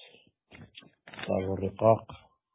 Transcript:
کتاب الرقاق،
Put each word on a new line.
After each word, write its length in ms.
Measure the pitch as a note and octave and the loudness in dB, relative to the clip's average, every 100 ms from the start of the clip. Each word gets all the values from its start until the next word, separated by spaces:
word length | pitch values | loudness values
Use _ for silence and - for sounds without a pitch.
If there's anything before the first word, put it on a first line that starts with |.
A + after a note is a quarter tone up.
| - - _ _ _ - - - - _ - | -20 -20 _ _ _ -20 -20 -20 -20 _ -20
کتاب 440 | - - F#2+ F#2+ | -12 -4 -2 -2
الرقاق، 600 | F#2+ F#2+ - A2 A2 - - - _ _ | -4 -4 4 4 4 0 -20 -20 _ _